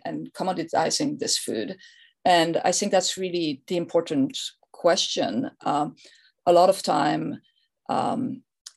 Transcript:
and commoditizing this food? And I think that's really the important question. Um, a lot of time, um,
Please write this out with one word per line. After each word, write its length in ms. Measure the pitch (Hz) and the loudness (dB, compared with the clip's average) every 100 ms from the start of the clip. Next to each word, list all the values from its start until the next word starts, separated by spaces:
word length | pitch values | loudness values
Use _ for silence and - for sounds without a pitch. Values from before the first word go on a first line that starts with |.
| - | -10
and 260 | 151 160 | -10 -12
commoditizing 840 | - 185 185 160 - 160 - 147 147 | -6 -4 -4 -2 -2 0 0 -2 -4
this 180 | - - | -4 -4
food? 420 | - 110 - 190 - _ _ _ 180 | -2 -6 -6 -10 -16 _ _ _ 4
And 320 | 175 165 160 180 | 4 4 2 0
I 80 | |
think 180 | 180 202 | 0 2
that's 260 | 190 185 190 | 2 0 -4
really 460 | 185 170 156 135 - | -4 -2 -2 -4 -4
the 100 | 175 | -4
important 600 | 170 170 170 147 131 - - _ _ | 0 0 0 0 0 -2 -12 _ _
question. 760 | - 170 190 - 190 139 110 - _ | -2 2 2 0 -2 -2 -2 -6 _
Um, 340 | - 147 147 - - _ _ _ - | -2 -2 -2 -8 -20 _ _ _ 4
a 60 | |
lot 180 | 175 185 | 6 6
of 140 | 185 | 4
time, 560 | - 160 156 156 156 - _ _ _ _ - | 0 0 0 0 -4 -8 _ _ _ _ -4
um, 560 | - - - 254 - _ _ - | -2 -2 -2 -4 -8 _ _ -20